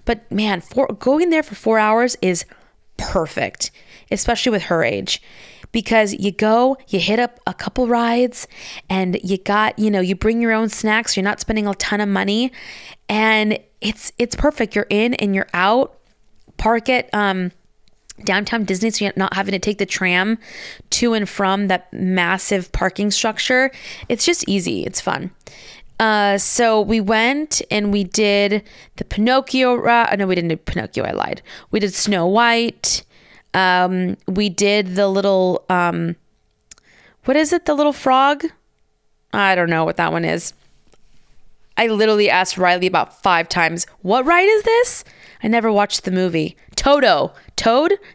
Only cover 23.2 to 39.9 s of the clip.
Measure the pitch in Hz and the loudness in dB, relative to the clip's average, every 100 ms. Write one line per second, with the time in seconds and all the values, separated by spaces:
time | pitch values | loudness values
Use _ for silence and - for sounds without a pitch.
23.2 | 226 220 - 254 262 - - - - 233 | -2 -2 0 0 0 -4 -16 -14 -6 -2
24.2 | - 339 - 196 175 95 - - - - | 0 0 -2 -2 -2 -4 -6 -6 -4 -4
25.2 | 185 - - - - - - - 220 214 | -6 -14 -20 -20 -20 -20 -10 -2 2 2
26.2 | 202 196 - - 233 220 208 226 196 220 | 2 2 0 2 4 2 2 0 2 2
27.2 | 233 285 311 - - 208 208 202 180 - | 2 0 -2 -4 -2 -2 0 0 -2 0
28.2 | 208 202 202 208 - - - - - 202 | 2 2 2 -2 -4 -16 -18 -14 -8 0
29.2 | 226 262 262 262 254 240 - 233 233 196 | 2 2 0 0 2 2 2 2 2 0
30.2 | 190 180 170 160 - 180 110 - - - | 0 0 -2 -4 -4 -6 -6 -6 -4 -4
31.2 | - - - - - 214 196 - 208 190 | -4 -6 -12 -20 -6 -2 -2 -2 0 0
32.2 | 170 214 233 233 233 - - - - _ | 2 2 4 2 0 -4 -4 -4 -8 _
33.2 | _ - _ 185 185 180 180 185 185 196 | _ -20 _ 0 2 2 2 0 -2 -4
34.2 | - 190 208 170 202 208 185 185 202 190 | -4 -2 -2 2 2 2 0 0 2 2
35.2 | 196 190 185 180 - 180 175 170 165 170 | 2 2 2 0 -2 0 0 -2 -4 -6
36.2 | _ _ _ _ _ - _ _ _ _ | _ _ _ _ _ -20 _ _ _ _
37.2 | - 294 294 349 - 285 294 277 262 262 | 0 2 2 0 0 2 0 0 2 4
38.2 | 277 294 320 - _ _ _ _ _ _ | 4 0 -4 -10 _ _ _ _ _ _
39.2 | _ 202 196 180 170 160 160 | _ 0 2 2 2 0 0